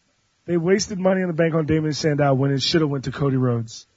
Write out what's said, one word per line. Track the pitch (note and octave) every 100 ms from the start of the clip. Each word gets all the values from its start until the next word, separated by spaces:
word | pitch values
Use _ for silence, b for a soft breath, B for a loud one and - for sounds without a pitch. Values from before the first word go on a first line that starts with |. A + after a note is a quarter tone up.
| _ _ _ _ -
They | F3
wasted | E3 G3+ G#3 G3
Money | F#3 F#3+
in | F#3
the |
Bank | D#3+ E3
on | D#3+ D3
Damien | D#3 D#3
Sandow | C#3 D#3+ C#3+ C#3+
when | C3 C#3
it | C#3
should | - E3
have | D3+
went | C#3
to | C3
Cody | - C#3+ C3
Rhodes. | B2+ A#2 A2 - -